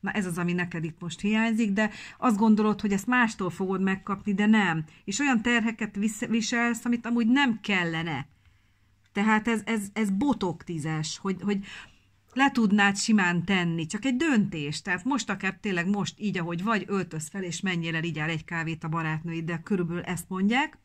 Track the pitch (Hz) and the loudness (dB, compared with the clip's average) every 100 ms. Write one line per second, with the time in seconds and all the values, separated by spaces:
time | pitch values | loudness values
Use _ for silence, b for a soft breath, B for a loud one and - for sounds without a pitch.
0 | 196 - 185 175 175 175 175 170 160 156 | -4 -2 -2 0 0 0 -2 -4 -6 -6
1 | 175 165 208 220 226 220 226 196 214 B | -12 -4 0 2 2 2 2 2 0 B
2 | B B 254 208 220 214 214 208 214 196 | B B 0 4 6 6 6 2 0 0
3 | 202 247 226 214 185 170 190 190 190 190 | 2 2 2 0 -6 -4 -2 0 0 0
4 | - 196 208 196 208 220 190 160 156 B | -4 -6 -2 2 6 6 4 0 -4 B
5 | - 196 285 247 240 240 226 226 214 196 | -8 -2 2 2 2 2 0 -4 -8 -2
6 | 214 226 - 220 220 240 233 233 240 240 | -4 -2 -2 -2 0 0 0 -2 -2 -2
7 | 233 240 226 254 285 220 - 196 170 165 | 0 0 4 4 4 0 0 0 0 -2
8 | 165 139 123 _ _ _ _ _ _ _ | -4 -6 -8 _ _ _ _ _ _ _
9 | _ - 214 214 214 226 208 220 202 - | _ 0 4 4 2 -2 0 -4 -4 -2
10 | 214 190 285 262 185 165 - 170 151 156 | 0 2 2 2 0 -4 -6 -6 -4 -4
11 | 156 - 196 185 190 196 202 B B B | -4 -6 -4 -4 0 -2 -4 B B B
12 | B _ _ - 269 269 220 208 202 196 | B _ _ 2 2 4 4 6 4 2
13 | - 214 180 175 170 190 175 165 160 208 | 2 4 4 0 0 0 2 -2 -4 -4
14 | 262 247 330 254 202 165 143 151 - 180 | -2 0 2 4 2 -2 -4 -6 -4 -4
15 | 247 269 - 196 190 185 214 180 170 202 | 0 -2 -2 -4 -4 -4 -4 -2 0 0
16 | 190 - 208 185 170 175 196 220 - 196 | -2 -4 -4 -2 -2 -2 0 -2 0 -4
17 | 175 160 156 196 180 165 196 175 165 165 | -4 -8 -8 -8 -8 -4 -4 -2 -2 -2
18 | 170 160 156 160 - 170 160 160 165 165 | -4 -4 -4 -4 -6 -6 -4 -6 -4 -2
19 | 160 156 170 165 165 170 170 196 170 175 | -2 -4 -4 -6 -6 -6 -2 -2 -2 -4
20 | - 175 - 185 196 247 302 - | -6 -8 -6 0 2 2 0 -6